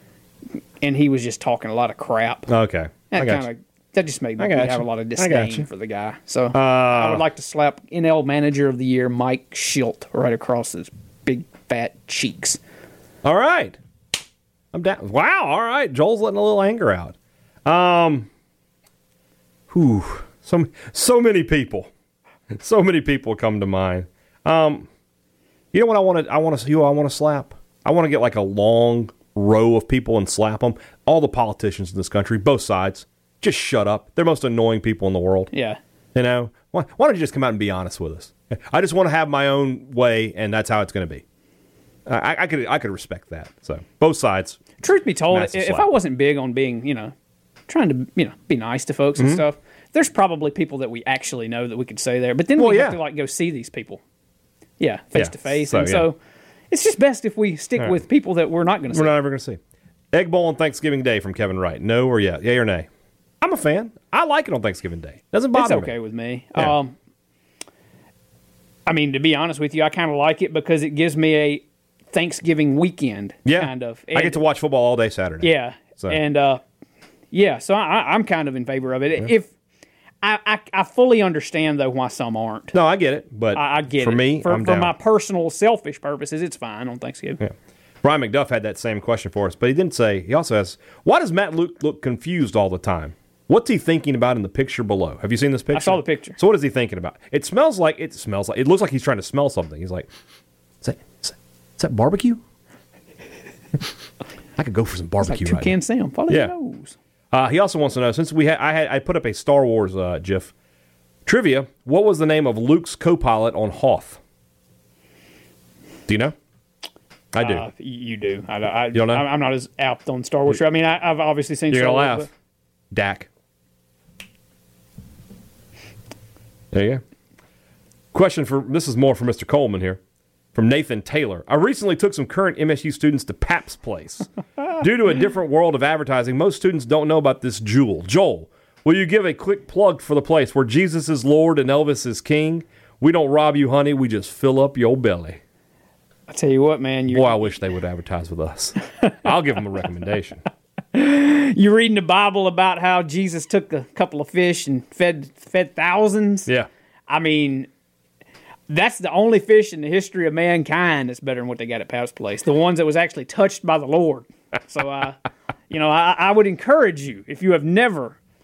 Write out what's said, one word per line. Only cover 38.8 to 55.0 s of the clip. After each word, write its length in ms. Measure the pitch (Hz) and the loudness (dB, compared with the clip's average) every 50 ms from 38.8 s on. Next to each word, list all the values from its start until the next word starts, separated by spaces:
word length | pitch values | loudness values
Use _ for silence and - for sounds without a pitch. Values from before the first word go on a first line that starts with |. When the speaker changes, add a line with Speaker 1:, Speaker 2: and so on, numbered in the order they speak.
Speaker 2:
just 140 | 196 175 160 | 0 2 2
wanna 160 | 190 185 160 | 2 2 2
have 180 | 147 160 160 147 | 2 0 0 0
my 180 | 143 139 139 | 0 0 0
own 440 | 139 139 139 139 135 127 - - - 120 | 0 0 0 0 -2 -4 -6 -10 -6 -2
way, 400 | 120 123 120 113 113 110 107 - | 2 2 2 2 2 0 -2 -4
and 180 | 95 110 104 107 | -6 -4 -2 -2
that's 160 | 110 107 - | -2 -2 0
how 100 | 113 107 | 0 0
it's 100 | 101 - - | -2 -2 -4
gonna 140 | 101 92 | -6 -6
be. 180 | 80 67 65 - _ _ _ _ _ _ _ _ _ _ _ _ _ _ _ _ | -6 -8 -12 -18 _ _ _ _ _ _ _ _ _ _ _ _ _ _ _ _
I, 100 | - 123 113 - 143 160 | -6 -4 -2 -2 -2 -2
I, 80 | - 180 | -2 -4
I 40 | 165 | -2
could, 180 | 160 143 123 | -2 -4 -2
I 120 | - 135 151 | -2 -2 -2
could 120 | 127 104 | -2 -4
respect 380 | 95 87 - - 98 85 - _ | -8 -10 -10 -12 -14 -14 -14 _
that. 180 | 82 80 - - - _ | -16 -16 -16 -18 -20 _
So 180 | _ - 71 76 - - _ _ | _ -10 -10 -10 -12 -16 _ _
both 160 | 156 160 160 | 2 2 2
sides. 420 | - - 113 95 95 95 - - - _ _ _ - - | 2 0 0 0 0 -2 -6 -10 -20 _ _ _ -6 0
Speaker 1:
Truth 220 | - 392 381 - | 2 2 2 2
be 100 | 269 156 | 0 -2
told, 240 | - 160 170 185 185 | 0 0 2 2 2
Speaker 2:
Massive 180 | 180 170 - 190 | 0 -2 -2 -4
Speaker 1:
i-, 20 | 190 | -2
if 40 | - | -2
Speaker 2:
slap. 120 | 185 - | 0 2
Speaker 1:
I 40 | 427 403 | 2 2
wasn't 300 | 302 220 180 147 131 123 | 2 2 0 0 0 2
big 200 | 139 143 147 139 | 2 2 2 0
on 160 | 131 127 120 | -2 -4 -2
being, 300 | 131 135 131 120 113 120 | -2 -2 -2 -2 -4 -6
you 100 | 143 139 | -6 -6
know, 180 | 113 107 - - _ _ _ _ _ _ _ _ - _ - | -6 -8 -12 -16 _ _ _ _ _ _ _ _ -20 _ -4
trying 200 | - 339 254 165 | 0 0 2 2
to, 160 | 135 127 131 - - | 0 -2 -4 -4 -2
you 80 | 180 151 | -2 -2
know, 80 | - - - _ - | -2 -4 -8 _ -4
be 80 | 147 | -4
nice 280 | 117 110 113 120 131 - | -4 -2 -4 -6 -6 -6
to 80 | - 143 | -6 -2
folks 260 | - 139 143 143 143 | 0 0 0 2 2
and 80 | 127 139 | 2 2
Speaker 2:
Mm-hmm. 80 | 160 | 2
Speaker 1:
stuff, 220 | 185 151 147 143 - _ _ _ - _ _ - | 2 0 0 -2 -4 _ _ _ -20 _ _ 0
there's 160 | 311 311 - | 0 0 2
probably 400 | - - 196 185 170 151 151 147 | 2 2 2 2 2 -2 -4 -4
people 280 | 143 196 165 139 139 135 | -2 -2 -4 -4 -4 -6
that 120 | 135 113 | -6 -6
we 140 | 117 117 110 | -8 -8 -4
actually 420 | 131 135 131 - - 131 123 113 | -4 -4 -4 -4 -8 -8 -8 -6
know 220 | 113 117 120 123 120 | -6 -6 -6 -6 -6
that 80 | 113 | -6
we 80 | 120 127 | -6 -8
could 160 | - 110 104 | -8 -8 -6
say 180 | - 131 123 127 | -4 -2 0 0
there. 160 | 127 123 127 | 0 0 0
But 140 | 139 170 - | 0 0 2
then 100 | 277 320 | 4 4
Speaker 2:
Well, 120 | 247 226 | 4 6
Speaker 1:
we 80 | 208 214 | 6 4
have 140 | 285 247 - | 4 2 -2
Speaker 2:
yeah. 40 | |
Speaker 1:
to, 40 | 170 | -4
like, 140 | 156 147 151 | -8 -8 -6
go 100 | 147 139 | -6 -6
see 240 | 135 - - 175 170 | -6 -4 -4 -4 -4
these 180 | 156 123 117 - | -4 -6 -10 -12
people. 300 | - 127 110 - - - _ _ _ _ _ _ _ _ _ _ _ _ _ _ _ - | -12 -14 -14 -14 -16 -20 _ _ _ _ _ _ _ _ _ _ _ _ _ _ _ -4
Yeah, 180 | - 139 104 - | -2 -2 -2 -4